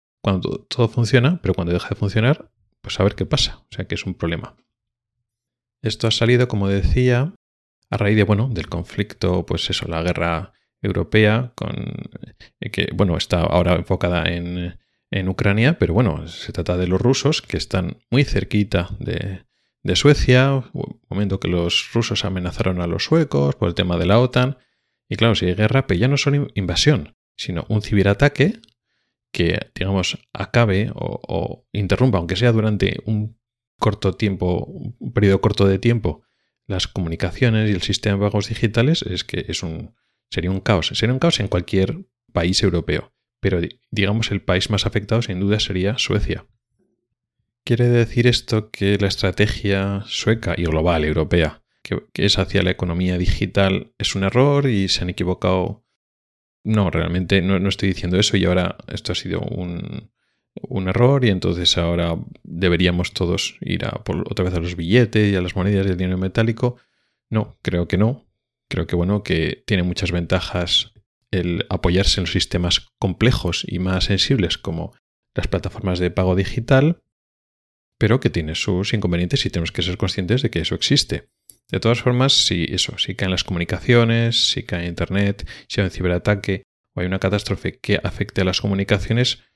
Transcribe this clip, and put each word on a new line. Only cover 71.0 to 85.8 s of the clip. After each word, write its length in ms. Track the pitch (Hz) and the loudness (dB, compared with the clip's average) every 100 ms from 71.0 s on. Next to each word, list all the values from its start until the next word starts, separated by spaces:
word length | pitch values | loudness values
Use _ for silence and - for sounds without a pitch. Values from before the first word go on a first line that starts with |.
| _ _ _ | _ _ _
el 340 | 95 87 85 - | -2 -2 -2 -2
apoyarse 500 | 92 90 90 98 - | -2 2 2 2 0
en 40 | |
los 100 | 87 | -2
sistemas 540 | 95 - 87 87 - - _ | -2 -2 -2 0 0 -4 _
complejos 640 | 95 87 117 - 90 - - | -4 2 2 2 0 -4 -6
y 120 | 90 | -4
más 240 | 92 92 | -2 0
sensibles 540 | - 98 - 135 85 - | 0 0 2 0 0 -2
como 360 | - 82 85 - _ _ _ - | -6 -6 -8 -12 _ _ _ -4
las 120 | - | -2
plataformas 520 | 92 98 - 98 90 | -2 -4 -4 -4 0
de 120 | 90 | 0
pago 240 | 95 92 92 | 0 2 2
digital, 640 | 98 - 113 135 151 - _ _ _ _ _ _ _ _ _ - | 0 -2 2 4 4 0 _ _ _ _ _ _ _ _ _ -2
pero 220 | 104 127 | 2 2
que 100 | 92 | 2
tiene 240 | 85 78 80 | -2 -4 -4
sus 380 | - 90 98 | -2 -2 0
inconvenientes 520 | 110 92 85 90 139 - | -2 0 0 0 -2 -2
y 40 | |
tenemos 220 | 87 82 | -4 -4
que 100 | - | -4
ser 160 | 85 92 | -4 -2
conscientes 440 | 95 - 90 123 | -2 -2 0 0
de 80 | - | 0
que 100 | 85 | -2
eso 160 | 80 85 | -4 -2
existe. 540 | - 143 - - - _ _ _ _ | 0 2 0 -6 -8 _ _ _ _
De 100 | 95 | -2
todas 220 | 110 120 | 0 2
formas, 320 | - 123 135 | 2 2 4
si 320 | - - 90 - | 2 2 0 -2
eso, 280 | 92 - 95 | -2 -4 -4
si 160 | - | -6
caen 160 | 95 95 | -4 -2
las 140 | 90 | -2
comunicaciones, 1080 | - 87 87 - - 120 113 117 117 117 - | -2 -4 -2 -2 2 4 4 2 0 0 0
si 140 | - | -2
cae 240 | - 87 87 | -6 -6 -6
internet, 600 | 85 87 98 101 101 - - - | -4 -2 0 0 -2 -8 -14 -6
si 120 | |
hay 60 | - | -2